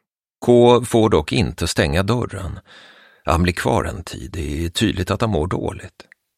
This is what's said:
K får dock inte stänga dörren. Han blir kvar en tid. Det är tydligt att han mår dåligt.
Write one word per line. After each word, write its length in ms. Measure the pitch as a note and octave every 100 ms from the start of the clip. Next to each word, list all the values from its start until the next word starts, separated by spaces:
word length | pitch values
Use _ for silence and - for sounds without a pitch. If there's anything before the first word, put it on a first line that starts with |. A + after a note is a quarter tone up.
| _ _ _ _
K 400 | - A#2+ A#2+ A#2+
får 260 | A#2+ A#2 A2
dock 220 | F2+ D#2
inte 340 | B2+ D2+ - E2
stänga 360 | - D#2+ D#2+
dörren. 560 | G2 A#2+ - G2 E2+ - - - - _ _ _
Han 180 | - E2
blir 100 | F2+
kvar 320 | F2+ C3 A2
en 180 | - -
tid. 280 | - - -
Det 320 | F2 C#2+ C#2+
är 40 | E2+
tydligt 420 | - G#2 - F2+
att 100 | F#2+
han 100 | A2+
mår 160 | F2 E2
dåligt. 600 | - - - - - - _ _